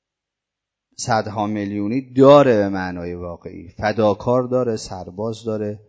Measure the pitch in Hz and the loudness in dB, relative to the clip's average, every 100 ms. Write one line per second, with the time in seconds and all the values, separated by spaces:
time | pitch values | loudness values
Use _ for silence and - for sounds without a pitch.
0 | _ _ _ _ _ _ _ _ _ - | _ _ _ _ _ _ _ _ _ -10
1 | - 110 104 104 104 107 101 104 101 127 | -2 -2 -2 -4 -4 -4 -6 -4 -4 -4
2 | 131 123 135 143 139 110 101 98 92 90 | -2 6 8 8 6 4 2 -2 -6 -8
3 | 87 87 87 85 87 87 85 - 107 107 | -10 -10 -12 -12 -16 -18 -18 -4 -2 2
4 | 107 98 123 123 123 127 120 110 - 95 | 2 2 0 0 0 -2 -2 -4 -8 -14
5 | 90 92 110 110 117 107 104 104 | -12 -10 -8 -8 -6 -6 -6 -8